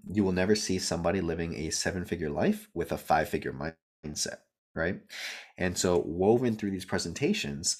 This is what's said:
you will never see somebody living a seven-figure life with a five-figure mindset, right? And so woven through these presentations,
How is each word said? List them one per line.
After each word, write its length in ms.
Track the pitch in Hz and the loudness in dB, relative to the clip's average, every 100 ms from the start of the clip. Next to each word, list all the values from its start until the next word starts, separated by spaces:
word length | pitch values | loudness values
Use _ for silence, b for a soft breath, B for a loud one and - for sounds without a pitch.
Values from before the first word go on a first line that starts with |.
| - | -4
you 120 | 95 | 2
will 100 | 95 | 4
never 220 | 90 92 104 | 4 4 4
see 220 | - 92 | 2 -2
somebody 420 | - 85 85 98 | 0 0 2 2
living 340 | 85 82 85 - | 0 -2 -2 -4
a 160 | 78 | -4
seven-figure 580 | - 85 90 87 85 78 | -2 -2 -2 -4 -4 -2
life 380 | 73 135 214 - 82 | 0 2 0 -4 -6
with 160 | 80 | -4
a 60 | 78 | -4
five-figure 560 | - 78 78 80 69 65 78 80 _ _ 76 | 2 2 2 -2 -4 -6 -8 -8 _ _ -10
mindset, 320 | 76 - - _ _ _ 80 | -6 -6 -8 _ _ _ -2
right? 240 | 82 208 - B B B B - | -2 -2 -8 B B B B -2
And 200 | 90 90 | -2 2
so 200 | 95 87 - | 4 4 2
woven 500 | 85 95 120 123 107 | 2 4 6 4 0
through 140 | 101 | -2
these 140 | 95 - | -4 -2
presentations, 920 | 95 87 85 147 208 73 71 85 - | -2 -2 -2 0 0 -2 -4 -4 -2